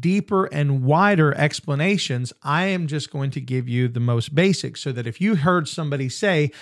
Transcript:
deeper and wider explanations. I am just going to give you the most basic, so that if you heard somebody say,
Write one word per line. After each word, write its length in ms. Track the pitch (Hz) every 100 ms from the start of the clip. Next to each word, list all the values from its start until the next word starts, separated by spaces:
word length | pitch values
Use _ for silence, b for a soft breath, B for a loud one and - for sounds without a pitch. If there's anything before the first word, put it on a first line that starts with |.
deeper 460 | 165 196 - 196 190
and 360 | 151 143 135
wider 520 | 127 156 202 196 156
explanations. 1000 | 135 147 - - 139 175 202 - 127 123 -
I 220 | 135 151
am 240 | 190 185 160
just 220 | 147 -
going 200 | 143 139
to 100 | 139
give 280 | 123 127 123
you 200 | 120 123
the 120 | 120
most 340 | 120 120 -
basic, 420 | 147 190 180 127 -
so 160 | 147
that 140 | 123 117
if 140 | -
you 160 | 196 202
heard 320 | 151 180 151
somebody 400 | - 151 143 131
say, 420 | - 208 170 143 B